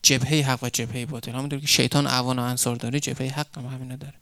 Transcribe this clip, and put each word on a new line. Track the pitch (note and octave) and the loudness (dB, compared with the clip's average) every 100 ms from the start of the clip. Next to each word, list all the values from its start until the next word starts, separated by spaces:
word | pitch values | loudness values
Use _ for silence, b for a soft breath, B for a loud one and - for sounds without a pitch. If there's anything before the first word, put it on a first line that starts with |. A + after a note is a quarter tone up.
جبهه | - C3+ B2+ D3+ | 6 4 4 2
حق | C3+ B2+ | 4 0
و | B2 | -2
جبهه | - A#2 B2 A#2+ | -2 -4 -4 -6
باطل، | C3+ - | -6 -6
همونطور | A#2+ C#3+ C#3 | -6 -4 -4
که | D3 | 2
شیطان | - B2+ D3 C#3 | 4 4 4 4
اعوان | B2+ B2 B2+ | 2 2 0
و | |
انصار | A#2+ B2 B2 A#2+ | 0 0 0 0
داره، | B2 C#3 | -2 -2
جبهه | - D3 C3+ | -2 -4 -4
حق | C#3 D3+ - | -4 -6 -8
هم | B2 | -10
همینو | C3 C3 C3 | -8 -10 -10
داره. | C#3+ - | -12 -16